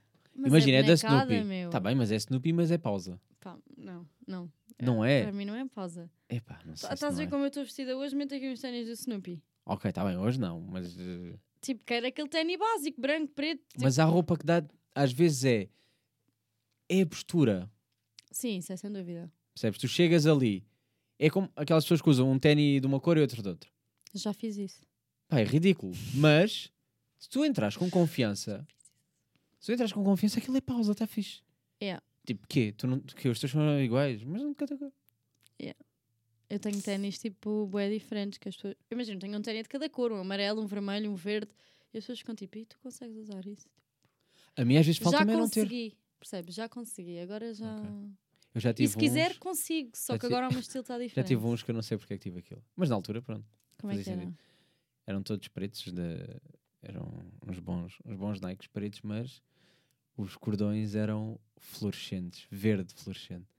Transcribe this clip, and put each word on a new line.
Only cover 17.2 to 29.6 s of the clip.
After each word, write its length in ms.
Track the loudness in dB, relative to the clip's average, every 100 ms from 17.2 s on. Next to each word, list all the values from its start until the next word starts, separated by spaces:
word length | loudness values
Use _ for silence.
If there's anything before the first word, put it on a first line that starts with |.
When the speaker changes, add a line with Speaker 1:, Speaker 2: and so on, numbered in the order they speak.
| -2 4 6 4 -2 -14 _ _ _ -20 -14
Speaker 1:
Sim, 280 | -8 -6 -6
isso 140 | -6
é 40 | -10
sem 160 | -8
dúvida. 400 | -10 -8 -10 -12 -16 _
Speaker 2:
Percebes? 260 | -4 -2 -2
Tu 80 | 0
chegas 380 | 4 6 8 6
ali, 380 | 6 4 2 -4 _ _ _ _ 0
é 100 | 2
como 220 | 2 -2 -4
aquelas 260 | 2 4
pessoas 160 | 6 4
que 80 | 6
usam 220 | 6 6
um 80 | 6
ténis 420 | 6 6 6 4
de 60 | 2
uma 140 | 2
cor 160 | 4 4
e 40 |
outro 220 | 4 2
de 60 | -8
outra. 200 | -8 -12 _ _ _ -16
Speaker 1:
Já 180 | -8 -6
fiz 240 | -6 -6 -6
isso. 240 | -8 -12 _ _ _ _ 0
Speaker 2:
Pá, 120 | 2
é 40 |
ridículo. 480 | 4 4 6 4 0 -8 -6
Mas, 560 | 4 8 8 6 0 -12 _ _ _ _ _
se 100 | -6
tu 160 | 0
entras 320 | 2 2 0 0
com 140 | 2
confiança, 720 | 4 4 2 0 0 -6 -10 -12 _ _ _ _ _ _ _ _
se 80 | _